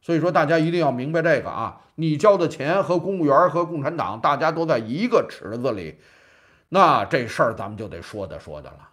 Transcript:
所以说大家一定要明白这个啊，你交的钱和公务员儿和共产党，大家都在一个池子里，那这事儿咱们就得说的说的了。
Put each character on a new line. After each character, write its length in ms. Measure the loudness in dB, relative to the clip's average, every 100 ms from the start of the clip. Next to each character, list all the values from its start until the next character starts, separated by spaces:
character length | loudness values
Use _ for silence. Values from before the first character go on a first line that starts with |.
所 140 | 0 0
以 40 |
说 100 | 2
大 140 | 2 2
家 120 | 2
一 140 | 2
定 80 | 2
要 120 | 0
明 200 | 0 -2
白 100 | 0
这 200 | 2 2
个 80 | 0
啊， 320 | -8 -8 -10 _ -4
你 200 | -2 4
交 220 | 4 6
的 100 | 2
钱 340 | -2 -2 0
和 160 | 0 -2
公 220 | -2 -2
务 60 | 4
员 100 | 6
儿 140 | 6
和 160 | 2 -2
共 160 | -4
产 160 | -4 -4
党， 240 | -6 -2
大 160 | 0 2
家 140 | 0
都 140 | 0 0
在 120 | -2
一 300 | -2 -4 0
个 180 | 0 0
池 300 | -10 -10 -6
子 140 | -4
里， 260 | -4 -8 -14 _ _ _ _ _ _ _
那 340 | 4 4 4
这 240 | 0 -2 -2
事 160 | 0
儿 100 | 0
咱 140 | 0 -10
们 100 | -10
就 120 | -12
得 120 | -12
说 240 | -12 -10 -10
的 120 | -12
说 220 | -14 -16
的 80 | -16
了。 200 | -20 -20